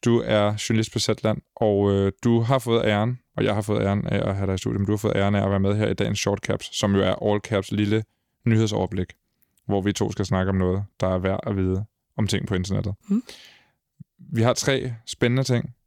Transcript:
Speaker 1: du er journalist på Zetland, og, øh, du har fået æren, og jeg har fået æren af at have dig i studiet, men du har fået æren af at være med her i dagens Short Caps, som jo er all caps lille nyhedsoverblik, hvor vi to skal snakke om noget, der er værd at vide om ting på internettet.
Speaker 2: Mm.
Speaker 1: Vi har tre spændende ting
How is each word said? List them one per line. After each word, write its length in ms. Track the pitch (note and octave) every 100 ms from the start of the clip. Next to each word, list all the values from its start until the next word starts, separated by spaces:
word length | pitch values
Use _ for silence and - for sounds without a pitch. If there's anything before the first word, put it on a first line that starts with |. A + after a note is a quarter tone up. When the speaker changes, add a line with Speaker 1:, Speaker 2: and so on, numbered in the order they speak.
Speaker 1:
du 180 | - A#2
er 400 | - G#2+ G#2 G#2 -
journalist 240 | A2 A2
på 60 | -
Zetland, 400 | - G#2+ A2 G#2+ - -
og, 360 | A2+ G2+ G2+
øh, 200 | G2 G2 F#2+
du 160 | A#2+ A#2
har 180 | A2+ C3+
fået 260 | A#2+ A#2
æren, 340 | - G#2 A2 B2 _ -
og 80 |
jeg 100 | G#2+
har 80 | G#2
fået 200 | G#2+ G#2+
æren 240 | G2+ G2+ -
af 220 | G2+ -
at 80 | G2
have 100 | F#2+
dig 80 |
i 40 | F#2+
studiet, 220 | - A2
men 60 | G2
du 60 |
har 40 | G#2+
fået 200 | G#2+ -
æren 180 | G2
af 100 | G2+
at 60 | G2+
være 100 | G2
med 160 | G2 G#2
her 120 | G#2+
i 60 |
dagens 240 | - G#2+ G#2
Short 200 | - G2+
Caps, 380 | - G2+ - -
som 160 | G#2
jo 80 | G2
er 280 | F#2+ G2 -
all 80 | G#2
caps 320 | - G#2 G2
lille 320 | G2+ G#2 G#2+ A2 _ _ _ -
nyhedsoverblik, 680 | A2 A2 G#2 F#2 F#2+ F#2 - _ _ _ _ -
hvor 140 | G2+
vi 120 | F#2+
to 200 | G2+ G#2+
skal 120 | - G2
snakke 240 | F#2+ F#2
om 60 | F#2+
noget, 280 | F#2 F#2+ G2+ _
der 80 | F#2
er 100 | F#2
værd 220 | F#2+ G2 -
at 100 | G2
vide 280 | F#2 F#2 G#2+ _ _ -
om 100 | G#2
ting 200 | G2+ -
på 60 |
internettet. 400 | F#2+ F#2 G2 G2 G2 -
Speaker 2:
Mm. 140 | G3+ - - - - _ _ _ _ - _
Speaker 1:
Vi 240 | - A2+
har 100 | A2+
tre 400 | B2 - C3+ C3 A2+ -
spændende 380 | - A#2+ A#2+
ting 300 | C3+ B2 - -